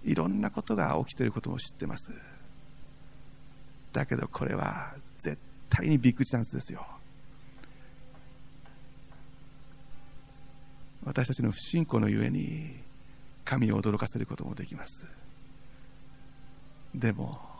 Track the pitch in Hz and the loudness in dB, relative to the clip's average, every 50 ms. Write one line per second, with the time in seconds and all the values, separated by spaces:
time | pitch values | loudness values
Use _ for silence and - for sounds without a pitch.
0 | - - 151 - - 180 98 - - 208 - - - - 110 - 80 73 73 80 | 6 4 4 6 6 4 4 4 2 2 0 -2 0 2 4 4 6 6 6 4
1 | - - - - 127 113 - - - - 90 - - - - - - - - - | 2 0 0 2 2 2 2 0 -2 -2 -2 -2 -2 -6 -4 -4 -2 -2 -2 -4
2 | - - - - - - - - - - - - - - - - - - - - | -4 -8 -8 -8 -10 -12 -12 -12 -12 -10 -10 -10 -12 -12 -8 -10 -10 -10 -10 -12
3 | - - - - - - - - - - - - - - - - - - - - | -12 -12 -12 -10 -12 -10 -10 -12 -12 -12 -12 -12 -12 -12 -12 -12 -12 0 2 2
4 | 143 - 135 - - - - - - - - - - - - - - - - - | 4 4 4 2 2 0 0 0 0 2 2 2 2 2 0 0 -4 -6 -8 -10
5 | - - - - - 78 - - - - - - - - - - - 156 156 135 | -10 -10 -10 -4 -2 -2 -2 -2 -8 -12 -10 -12 4 4 4 6 8 8 8 10
6 | 120 127 117 - 131 - - 120 113 - - 131 - - - - - - - - | 10 10 10 10 4 4 4 2 2 2 0 -4 -4 -4 -6 -6 -6 -8 -8 -12
7 | - - - - - - - - - - - - - - - - - - - - | -12 -12 -12 -10 -12 -10 -10 -10 -12 -12 -10 -10 -12 -12 -10 -12 -12 -12 -10 -10
8 | - - - - - - - - - - - - - - - - - - - - | -10 -10 -10 -12 -12 -12 -12 -12 -12 -12 -10 -12 -12 -12 -12 -12 -12 -12 -12 -12
9 | - - - - - - - - - - - - - - - - - - - - | -14 -12 -12 -12 -12 -12 -10 -12 -12 -12 -12 -12 -12 -12 -10 -12 -6 -6 -6 -6
10 | - - - - - - - - - - - - - - - - - - - - | -6 -6 -8 -10 -10 -10 -12 -12 -12 -12 -10 -12 -12 -12 -10 -10 -10 -10 -10 -6
11 | - 147 139 131 127 117 135 - 117 110 101 - - - - 170 160 - - 113 | -4 2 4 4 4 4 4 4 4 4 4 2 -2 4 4 4 6 6 6 6
12 | 107 104 104 107 110 120 - - - - 160 156 156 151 131 120 - - - - | 8 8 6 6 4 4 4 2 2 0 -2 -4 -4 -6 -8 -10 -10 -12 -12 -12
13 | - - - - - - - - - - 131 131 120 110 104 104 101 110 104 104 | -12 -12 -12 -10 -12 -12 -12 -8 0 2 4 6 6 6 6 6 6 4 4 4
14 | 107 - - 104 95 - - - - - - - - - - - - - - - | 2 0 0 -2 -2 -2 -2 -6 -4 -6 -4 -4 -6 -6 -6 -6 -8 -8 -8 -10
15 | - - - - - - - - - - - - - - - - - - - - | -12 -12 -12 -10 -10 -12 -10 -10 -12 -12 -10 -10 -10 -12 -10 -10 -12 -12 -12 -10
16 | - - - - - - - - - - - - - - - - - - - 131 | -10 -12 -10 -10 -12 -12 -12 -12 -12 -12 -12 -12 -12 -14 -12 -12 -12 -6 -2 4
17 | 117 113 101 - - - - - - - - | 4 4 4 4 0 -4 -4 -6 -10 -12 -12